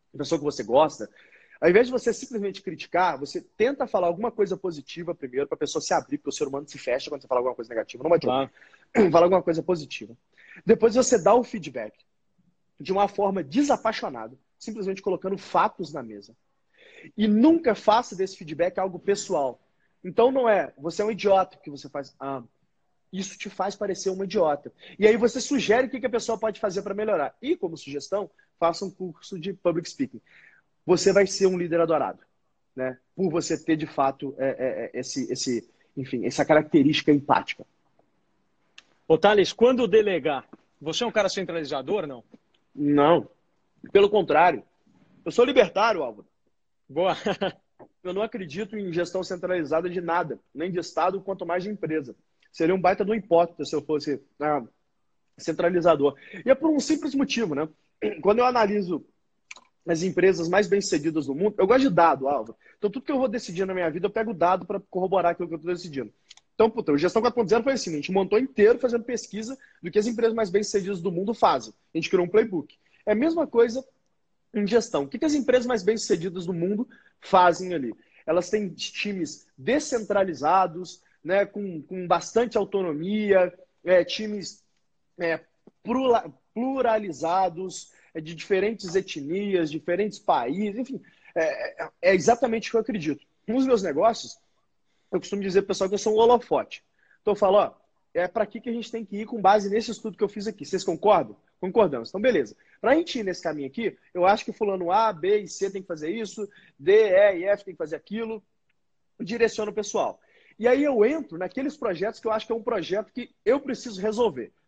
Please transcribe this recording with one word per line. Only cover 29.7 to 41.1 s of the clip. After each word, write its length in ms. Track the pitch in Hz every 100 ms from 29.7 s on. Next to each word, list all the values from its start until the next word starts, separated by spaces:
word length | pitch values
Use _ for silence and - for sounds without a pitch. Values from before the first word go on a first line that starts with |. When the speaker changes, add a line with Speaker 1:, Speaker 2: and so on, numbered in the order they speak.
| 170 170
Speaker 1:
speaking. 320 | - - 113 _ - - _ _ _ -
Você 260 | 175 196
vai 140 | 196 196
ser 200 | - 190
um 120 | 185
líder 220 | 170 165
adorado, 400 | 165 151 113 - _ _ _ _ _
né? 240 | - 127 127 _ -
Por 140 | 185
você 280 | 160 151 156
ter, 180 | - 156
de 100 | 156
fato, 480 | - 135 - 139 -
é, 80 | 135
é, 440 | 123 127 82 110
é, 60 | 120
esse, 300 | 131 139 120
esse, 360 | 123 - 117 - _ _ -
enfim, 280 | 131 123
essa 200 | 104 -
característica 640 | 143 151 151 160 135 151 -
empática. 560 | 147 139 127 - - - _ _ _ _ _ _ _ _ _ _ - _ _ -
Speaker 2:
Ô, 80 | 160
Thales, 340 | 202 208 175
quando 340 | - 240 254 233
delegar, 600 | 220 208 175 139 135 - - _ _
você 240 | 143 156
é 20 |
um 60 | 240